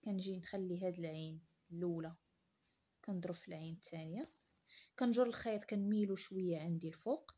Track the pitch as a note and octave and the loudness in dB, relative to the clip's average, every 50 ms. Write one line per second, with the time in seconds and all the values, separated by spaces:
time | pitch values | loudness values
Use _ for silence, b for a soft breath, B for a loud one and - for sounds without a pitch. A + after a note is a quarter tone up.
0 | - A3 G3+ F#3+ F#3 G3 F#3+ F#3 E3+ - - G3 F#3+ F#3 F3+ F3 F#3+ F#3 F3 F3+ | -2 -2 -2 0 0 -2 -4 -4 -6 -6 -4 -2 -2 0 0 0 0 0 0 0
1 | E3+ D#3+ D#3 D#3 D#3+ D#3+ D#3+ D#3+ - _ _ _ _ _ E3+ E3+ F3 F3+ E3+ E3 | -4 -4 -4 -4 -6 -6 -8 -10 -14 _ _ _ _ _ -6 -2 0 0 0 0
2 | D#3+ D#3+ E3 - _ _ _ _ _ _ _ _ _ _ _ _ _ _ _ _ | -2 -6 -8 -12 _ _ _ _ _ _ _ _ _ _ _ _ _ _ _ _
3 | - - G3 F3+ E3+ F3+ F3 E3+ - - E3 D#3+ D#3+ D#3+ E3 F3 - - - E3 | -6 -2 -2 0 0 -2 -4 -4 -6 -10 -8 -8 -6 -6 -8 -8 -10 -10 -8 -8
4 | D#3+ D#3+ E3 G#3+ D#4 - _ _ _ _ _ _ B B B B B B B - | -6 -4 -4 -4 -6 -6 _ _ _ _ _ _ B B B B B B B 2
5 | B3+ A#3+ A#3 A#3 B3 A#3+ A#3 - - A#3 G#3+ G#3 G#3+ - A3 G3+ G3 G3+ G#3 G#3+ | 4 4 6 6 6 4 4 -2 0 0 0 0 0 0 0 2 4 4 4 4
6 | G#3 G3 G3 F#3+ - - F#3+ F#3+ F#3 F3+ E3+ D#3+ D3+ E3+ E3+ E3 E3+ D#3+ D#3+ - | 4 4 2 -2 -2 -6 -2 0 2 2 2 2 2 2 0 0 0 -4 -8 -4
7 | - A3+ C4+ D#4 - - - | 0 0 0 0 0 -10 -20